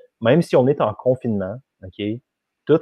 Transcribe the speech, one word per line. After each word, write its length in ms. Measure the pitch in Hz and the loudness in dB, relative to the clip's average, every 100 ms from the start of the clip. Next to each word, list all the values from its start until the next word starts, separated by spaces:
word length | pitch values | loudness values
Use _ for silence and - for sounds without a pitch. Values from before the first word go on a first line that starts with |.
| - - | -20 -4
même 220 | 113 151 | 0 2
si 140 | 170 165 | 2 2
on 120 | 127 | 2
est 140 | - | 0
en 120 | 120 - | -2 -4
confinement, 600 | 123 127 120 104 92 117 - _ | -2 -2 -2 -4 -6 -10 -16 _
OK, 200 | 92 - 104 117 _ _ _ _ - | -18 -10 -8 -8 _ _ _ _ 0
tous 140 | 160 | 0